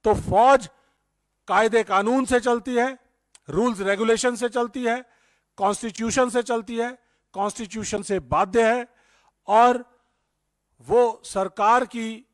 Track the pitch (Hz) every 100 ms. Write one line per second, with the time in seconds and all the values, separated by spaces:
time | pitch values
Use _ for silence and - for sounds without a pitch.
0 | 220 202 - 190 254 269 190 _ _ _
1 | _ _ _ _ - 190 220 226 196 196
2 | 208 262 262 247 240 240 262 240 254 262
3 | _ _ _ _ - 151 240 202 196 202
4 | 226 226 247 233 240 240 240 262 240 240
5 | 254 _ _ _ _ - 190 202 226 220
6 | 226 269 254 240 233 233 214 233 240 254
7 | _ _ _ 190 208 - 208 220 202 208
8 | 202 190 127 147 190 226 226 247 240 _
9 | _ _ _ _ - 214 240 247 247 _
10 | _ _ _ _ _ _ _ _ 120 226
11 | 240 - - 196 190 - 202 240 247 233
12 | 226 226 _